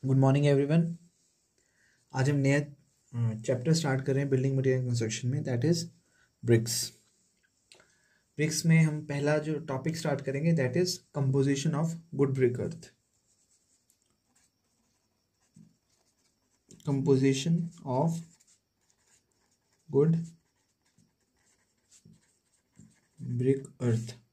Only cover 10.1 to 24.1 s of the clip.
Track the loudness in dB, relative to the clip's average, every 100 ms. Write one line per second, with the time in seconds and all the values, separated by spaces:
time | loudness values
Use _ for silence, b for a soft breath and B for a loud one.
10.1 | -4 -4 -2 2 2 2 0 -2 -4 _
11.1 | -4 0 2 2 0 0 -2 -4 -6 -12
12.1 | -2 -2 2 0 0 -6 -8 -18 _ _
13.1 | _ _ _ _ _ _ _ _ _ _
14.1 | _ _ _ _ _ _ _ _ _ _
15.1 | _ _ _ _ -20 -20 _ _ _ _
16.1 | _ _ _ _ _ _ -12 -4 -2 2
17.1 | 4 4 2 0 0 -2 -10 -6 0 0
18.1 | -2 -10 _ _ _ _ _ _ _ _
19.1 | _ _ _ _ _ _ _ _ 2 2
20.1 | 2 -4 -14 _ _ _ _ _ _ _
21.1 | _ _ _ _ _ _ _ _ _ -20
22.1 | -20 _ _ _ _ _ _ -20 _ _
23.1 | _ -6 0 2 0 -2 -4 0 0 -4